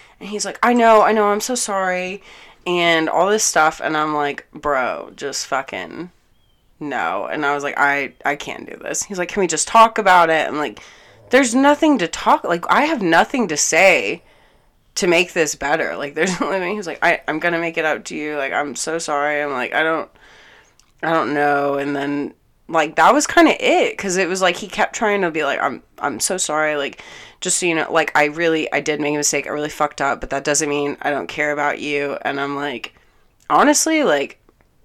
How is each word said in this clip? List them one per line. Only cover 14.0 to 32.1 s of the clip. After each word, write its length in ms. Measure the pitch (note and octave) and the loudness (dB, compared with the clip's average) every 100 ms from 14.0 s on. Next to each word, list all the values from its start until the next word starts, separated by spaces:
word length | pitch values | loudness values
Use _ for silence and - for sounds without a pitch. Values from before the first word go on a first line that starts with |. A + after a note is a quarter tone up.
| G2+ F3 _ _ _ _ _ _ _ | 0 -6 _ _ _ _ _ _ _
to 140 | - F#3 | -2 2
make 240 | E3+ F3+ | 2 2
this 240 | F3+ D3+ - | 0 -2 -2
better. 400 | C#3+ D#3+ G2+ E2+ | -2 -2 -2 -6
Like, 180 | C#3+ | -6
there's 160 | C#3+ F#3+ | -4 -2
<laughs> 100 | F3 | -2
nothing." 300 | F3 F#3+ F3 | -2 -2 -4
He 60 | G#3+ | -6
was 100 | F3 | -8
like, 140 | - | -2
"I, 180 | E3+ - - | 0 0 -2
I'm 120 | D#3 | -2
gonna 180 | F3 E3+ | -2 -2
make 180 | E3+ E3 | -4 -2
it 80 | |
up 200 | D#3 A2 | -2 -2
to 120 | - D#3+ | -6 -8
you. 200 | D3+ D3 | -6 -4
Like, 160 | C3+ | -4
I'm 240 | G2+ D3 A#2+ | -2 -4 -6
so 220 | - E3 | -6 -6
sorry." 440 | E3 C#3+ D3 D3 | -2 -2 0 -2
I'm 100 | D3 | -4
like, 220 | B2+ A#2+ | -4 -4
"I 80 | C#3+ | -2
don't, 280 | D#3+ D#3+ - _ - - - - _ _ _ - | 0 -2 -6 _ -20 -20 -20 -20 _ _ _ -8
I 100 | D#3 | -2
don't 220 | D#3+ A#2+ | 0 0
know." 400 | D3 D3 C#3+ C#3+ | 0 2 2 0
And 200 | C#3 C#3+ | -2 -4
then, 380 | C#3 C#3+ C#3+ C#3 - _ _ - | -4 -4 -4 -6 -10 _ _ -4
like, 280 | D#3+ D#3 D#3 | 0 0 4
that 160 | F3 | 6
was 140 | C#4 D4 | 6 4
kinda 280 | F4 D#4 - | 4 4 4
it, 380 | - F4 D#3+ - | 2 2 2 -2
'cause 180 | G3 F3+ | -4 -2
it 120 | E3+ | -2
was 120 | F#3 | 0
like 160 | F#3 F3 | 0 0
he 120 | G3+ | -4
kept 260 | - F#3+ | -2 -2
trying 260 | - G#3+ G3+ | 0 0 0
to 80 | F3 | 0
be 140 | D#3 | 0
like, 160 | C#3+ - | -2 0
"I'm, 220 | C#3 A#2 _ - | -2 -4 _ -6
I'm 220 | C#3 - | -6 -4
so 180 | - F#3+ | -4 -4
sorry." 380 | - D3+ D#3 D3 | -2 0 0 -2
Like, 260 | C#3+ - - - - - | -4 -8 -20 -20 -20 -10
just 140 | - - | -4 -2
so 80 | F3+ | 0
you 80 | |
know, 180 | D#3+ - | 0 0
like, 180 | D#3+ D3+ D3 | 0 2 2
I 80 | |
really, 480 | D3+ D3+ E3+ D#3+ D#3 | 2 2 0 0 0
I 80 | C#3+ | -2
did 220 | D3+ D3 | -2 -2
make 120 | D3 | -2
a 40 | D3 | 0
mistake. 280 | D3 C#3+ A2 | 0 -2 -4
I 40 | |
really 180 | D3 D3 | -6 -6
fucked 320 | - D3 - | -2 -4 -2
up, 180 | C#3 A#2+ | -2 -2
but 120 | - | -4
that 140 | C#3 | -4
doesn't 240 | D3 C#3+ D3+ | -2 -2 0
mean 280 | D3 C#3+ - | -2 -4 -4
I 80 | C#3+ | -4
don't 160 | C#3 - | -4 -6
care 260 | D#3 D3 | -4 -4
about 260 | D3 D3 - | -2 -2 -4
you. 380 | C#3 D3 C#3+ | -4 -4 -4